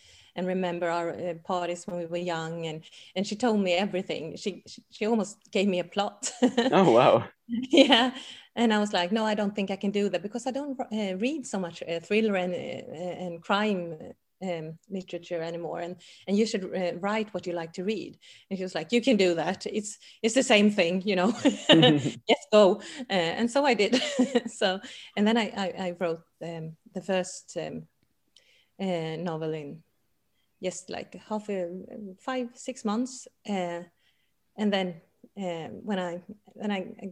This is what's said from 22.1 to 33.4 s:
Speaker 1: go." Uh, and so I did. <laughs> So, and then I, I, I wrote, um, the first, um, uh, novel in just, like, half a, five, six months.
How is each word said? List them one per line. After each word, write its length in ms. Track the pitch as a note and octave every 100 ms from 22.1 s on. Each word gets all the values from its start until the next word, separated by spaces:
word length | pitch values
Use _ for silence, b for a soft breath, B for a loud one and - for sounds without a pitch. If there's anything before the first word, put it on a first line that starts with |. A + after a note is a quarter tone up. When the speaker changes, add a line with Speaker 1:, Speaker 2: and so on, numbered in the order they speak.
| - - - -
Speaker 1:
go." 280 | G#3+ F#3+ G3+ B D4 B3
Uh, 40 | F#3+ E3 -
and 120 | A#3+
so 140 | C#4
I 100 | C#4+
did. 260 | G#3 G#3 B3+ -
<laughs> 420 | C#5 A#3+ A#3+ -
So, 320 | - G3 F#3+ B B B -
and 100 | G#3
then 100 | A#3
I, 160 | G3+ -
I, 300 | F#3+ F3 F#3
I 100 | F3
wrote, 240 | F3 E3 - -
um, 340 | E3 E3 D#3+ D#3+ _
the 60 | F#3
first, 560 | - F#3+ F3+ - - E3+
um, 280 | D#3 E3 D#3+ _ _ _ _ _ b b b -
uh, 360 | F#3+ E3+ D#3+ D#3+
novel 380 | F3+ D#3+ D#3+
in 280 | D#3 C#3+ D#3+ _ _ _ _ _ _ _ _
just, 280 | F#3 F3+ -
like, 240 | - - F#3 -
half 200 | G#3+ G#3
a, 200 | G3 F3 F#3 - - G3+ F#3
five, 300 | - B3+ A#3+
six 300 | - - B3
months. 420 | G#3 G#3+ B3+ - - _